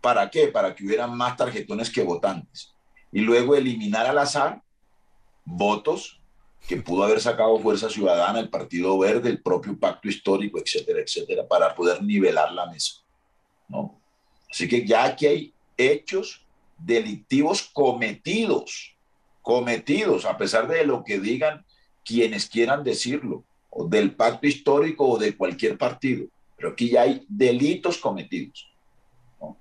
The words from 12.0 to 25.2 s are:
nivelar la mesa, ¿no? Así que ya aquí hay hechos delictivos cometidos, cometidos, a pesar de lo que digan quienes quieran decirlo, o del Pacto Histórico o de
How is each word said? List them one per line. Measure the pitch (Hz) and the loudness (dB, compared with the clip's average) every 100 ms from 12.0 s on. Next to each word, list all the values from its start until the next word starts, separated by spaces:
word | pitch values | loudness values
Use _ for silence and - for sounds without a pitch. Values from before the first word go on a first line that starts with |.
nivelar | 101 101 90 78 76 | 0 2 2 2 0
la | 90 85 | -2 -10
mesa, | 85 - - _ _ _ _ _ _ _ | -8 -8 -8 _ _ _ _ _ _ _
¿no? | - - _ _ _ _ _ _ | -10 -10 _ _ _ _ _ _
Así | - 85 | -8 -2
que | 120 104 | 0 2
ya | 113 | 2
aquí | 131 - 147 | 2 2 0
hay | - - _ _ - | 0 -4 _ _ 0
hechos | 131 143 - 190 - - _ _ _ _ | 2 2 -2 -6 -6 -14 _ _ _ _
delictivos | 82 117 110 104 _ 135 151 190 - | 0 0 0 -10 _ 2 2 0 -4
cometidos, | 143 131 120 113 - 160 208 220 - - - - _ _ _ _ _ | 0 2 2 -4 -6 -4 -2 0 -2 -4 -16 -16 _ _ _ _ _
cometidos, | - 123 120 113 - 202 214 - | 0 0 2 -4 0 0 2 0
a | - - | 0 -4
pesar | 98 113 117 | 0 0 0
de | 165 | 0
lo | 147 123 | 2 0
que | - 101 | -2 -4
digan | 101 127 151 147 _ _ _ _ | -2 0 -2 -4 _ _ _ _
quienes | - 117 113 104 - | -4 0 2 0 -6
quieran | 113 120 143 | 0 0 0
decirlo, | 131 110 123 147 113 - _ _ _ | -2 -4 -4 -4 -6 -10 _ _ _
o | - 165 | -8 0
del | 107 101 | 2 2
Pacto | - 190 - 147 | 2 0 2 -2
Histórico | 143 - 143 160 - 131 | 0 2 2 2 2 2
o | |
de | 113 | 2